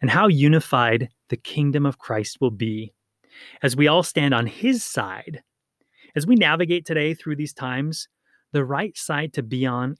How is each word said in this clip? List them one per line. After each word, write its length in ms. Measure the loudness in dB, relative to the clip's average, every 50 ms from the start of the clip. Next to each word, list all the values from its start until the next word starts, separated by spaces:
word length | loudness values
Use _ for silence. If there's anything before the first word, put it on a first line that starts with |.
| -2
and 80 | 0
how 160 | 2 4 4
unified 800 | 4 4 6 6 6 6 4 4 2 0 2 2 2 2 0 -2 -4 -10 _ _ _
the 60 | -8 -8
kingdom 480 | -8 -10 -4 -2 -2 0 0 0 0
of 120 | 0 -2 -4
Christ 400 | -8 -6 -4 -4 -4 -6 -4 -2 -2
will 80 | -2
be. 420 | -2 -2 -4 -4 -4 -6 -8 -12 _ _ _ _ _ _ _ _ _ -20 -20 -20 -14 -4 -2
As 120 | -2 2
we 140 | 4 4 6
all 140 | 6 4 2
stand 320 | 0 -2 0 2 2 2
on 120 | 2 0
his 380 | -2 -4 -2 0 0 0 0 -2
side, 580 | -6 -6 -6 -6 -6 -8 -12 -14 -14 -16 -16 -16 _ _ _ _ _ _ _ _ _ _ _ _ -8 _
as 120 | -4 2
we 80 | 4 6
navigate 500 | 6 6 4 4 2 2 0 0 -2 -2
today 300 | -2 -2 -2 0 -2 -4
through 220 | -4 -6 -8 -6
these 180 | -6 -6 -8 -8
times, 540 | -10 -8 -6 -4 -4 -4 -4 -6 -8 -12 -14 _ _ _ _ _ _ _ _ -2
the 120 | -2 -2
right 320 | 0 -2 -4 -4 -6 -8
side 360 | -10 -8 -4 -4 -4 -4 -4 -6
to 80 | -6 -6
be 220 | -4 -2 -2 -2
on 300 | 0 0 -2 -4 -4 -4 -2